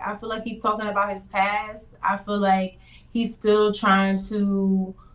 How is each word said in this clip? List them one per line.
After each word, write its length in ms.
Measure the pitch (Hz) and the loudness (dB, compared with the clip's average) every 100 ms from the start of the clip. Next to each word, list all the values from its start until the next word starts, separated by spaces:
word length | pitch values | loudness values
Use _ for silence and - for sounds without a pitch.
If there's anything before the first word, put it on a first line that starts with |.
I 120 | 202 208 | -8 -8
feel 120 | 226 | -8
like 140 | 220 | -8
he's 180 | 226 208 | -8 -4
talking 280 | 226 214 208 | -2 -2 -2
about 240 | 202 202 | -2 -2
his 100 | 196 | -4
past. 680 | - 202 196 208 214 214 - - | -4 -2 0 -2 -6 -12 -16 -6
I 140 | 190 196 | -4 -2
feel 220 | - 202 | -2 0
like 400 | 196 190 185 - - - - | 4 2 0 -8 -20 -20 -6
he's 200 | 233 233 | -4 -2
still 400 | - 214 208 214 | 0 2 4 4
trying 460 | 208 214 196 196 196 - | 2 4 4 4 0 -2
to 640 | 208 202 196 190 190 185 - - | -2 0 0 2 0 -2 -8 -20